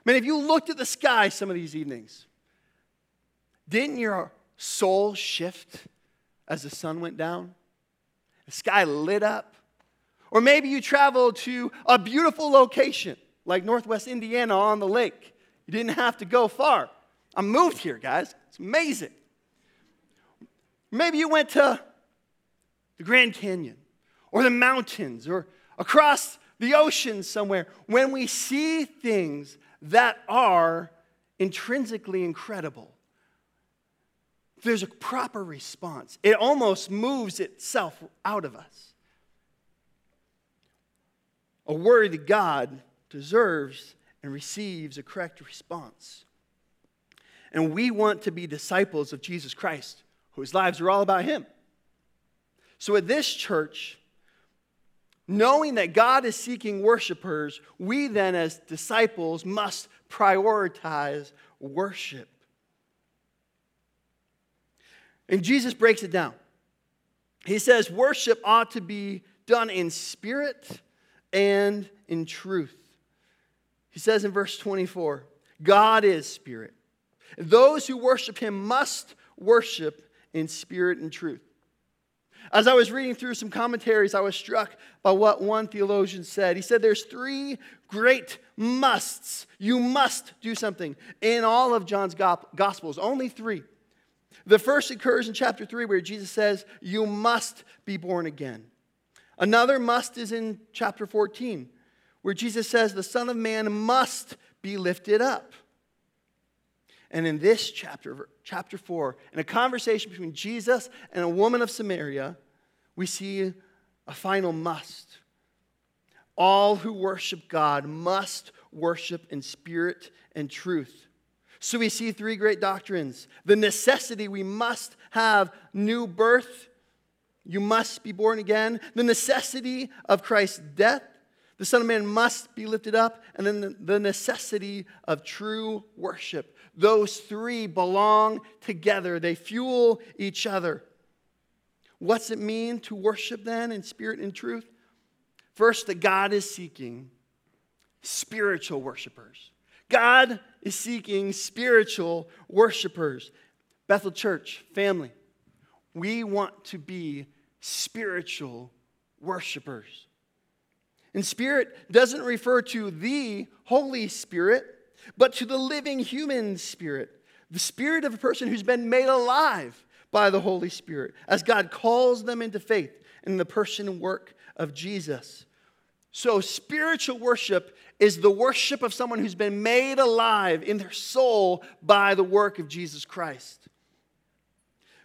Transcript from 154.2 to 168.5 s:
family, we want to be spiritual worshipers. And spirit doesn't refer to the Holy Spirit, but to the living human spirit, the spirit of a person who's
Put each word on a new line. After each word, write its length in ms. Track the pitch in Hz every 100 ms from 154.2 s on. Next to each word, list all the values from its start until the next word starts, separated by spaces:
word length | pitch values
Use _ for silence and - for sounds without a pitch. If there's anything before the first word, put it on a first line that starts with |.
| 220 165 - - _
family, 380 | - 202 185 131 _ _ _ _ _ _ _ _
we 320 | 165 185 233
want 400 | 220 202 196 -
to 140 | - 185
be 480 | 147 180 160 143 139 _ _ _
spiritual 1120 | - - - 226 214 180 175 - 139 120 123 _ _ _ _ _
worshipers. 880 | 165 185 - 147 147 120 104 - _ _ _ _ _ _ _ _ _ _ _
And 100 | 196
spirit 640 | 196 - 262 285 - - _
doesn't 300 | 214 247 285
refer 380 | 247 233 247 247
to 280 | 247 233 208
the 560 | 160 214 285 247 208 - _
Holy 440 | - 254 269 262 208
Spirit, 560 | - - 175 180 254 - - _ _ - -
but 180 | 254
to 120 | - 233
the 100 | 262
living 420 | 262 302 277 269
human 600 | 240 247 302 254 214 180
spirit, 520 | - - 165 139 120 _ _ _ _
the 80 | 170
spirit 460 | - - 277 320
of 100 | 277
a 40 | 226
person 300 | 254 -
who's 140 | 247